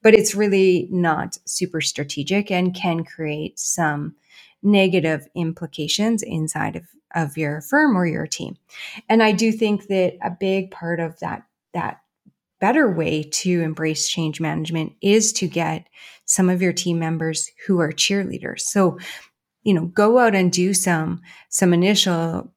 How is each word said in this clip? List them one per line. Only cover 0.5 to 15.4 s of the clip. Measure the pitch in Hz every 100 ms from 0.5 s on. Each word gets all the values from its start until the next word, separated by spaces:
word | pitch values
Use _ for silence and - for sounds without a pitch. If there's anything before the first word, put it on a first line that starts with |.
| 196 190 180 -
not | 185 170 156 - - -
super | - 185 160
strategic | 151 - 143 - 143 196 202
and | 185 180
can | 180 185 165
create | 160 - 156 151 151 -
some | - - 160 147 151 - _ - - _
negative | 202 208 190 180 160 156 143 -
implications | 165 165 160 - 147 - 214 226
inside | - 170 156 - - 165
of, | 170 _ _ -
of | 156 143
your | 151 151
firm | - 285 302 202
or | 175
your | - 156
team. | - - - _ - - - _
And | 220
I | 220
do | 190 226
think | 220 220 208 -
that | 190 180 -
a | -
big | 175 196 190 190
part | - 170 170
of | 165 165
that, | 165 170 _ _ _
that | - - - _ _ _ _ _ _
better | 190 277 269
way | 165 165 156
to | 151 - 185 175
embrace | 165 156 160 156 -
change | - 160 151
management | 160 156 160 165 156 -
is | 196 214 214
to | -